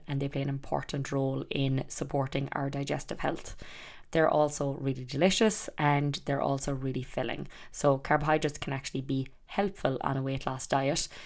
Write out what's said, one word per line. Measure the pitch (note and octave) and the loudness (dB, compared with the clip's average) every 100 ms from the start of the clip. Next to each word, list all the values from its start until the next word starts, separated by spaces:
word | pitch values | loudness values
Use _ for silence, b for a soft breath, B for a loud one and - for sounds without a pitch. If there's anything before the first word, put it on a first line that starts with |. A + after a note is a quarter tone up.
| - | -4
and | C#3 | -2
they | C#3+ | -2
play | C#3 | -2
an | C#3 | -2
important | C#3 - C#3+ - C#3 C3+ | -4 -2 -4 -2 -4 -2
role | C#3 C3+ C3+ - | 0 0 -2 -2
in | C#3+ C3+ C3+ - | 0 2 0 -2
supporting | - C#3 C#3+ C3+ C#3 C#3 | -4 -2 0 0 -2 -2
our | - C#3 | -2 -2
digestive | C#3 C#3 C#3+ - - | -2 -2 -4 -4 -2
health. | D3 E3 - - B B B B B | -2 -2 -8 -10 B B B B B
They're | E3 D#3 | 4 6
also | D3+ D3 - C#3 C3+ | 6 4 2 -2 0
really | C3+ C3 B2 | -2 -2 -4
delicious, | C3+ F#3 - A3 - - - | 2 4 6 4 4 -2 2
and | D3 C#3+ C#3+ C#3+ - | 4 4 2 0 -2
they're | C#3 | 0
also | C#3+ C#3 C#3+ | 2 0 0
really | C3 C3+ B2+ | -2 -2 -2
filling. | B2+ - A#2 - - B B | -4 -4 -2 -4 -8 B B
So | - D3 C3+ | 2 4 4
carbohydrates | - D3 D3 D3+ D3 C#3+ | 4 2 4 4 2 -2
can | - | -4
actually | C3+ - C3+ | -4 -4 -4
be | C3+ C3+ C3 - - | -2 -2 -2 -8 -8
helpful | - G3+ - C#3 C3 | -2 0 2 0 0
on | - C3+ | 0 0
a | |
weight | C3+ C3+ C3+ | -2 -2 -2
loss | C3 - | -4 0
diet | C#3 C3+ C#3 - B | 2 2 0 -2 B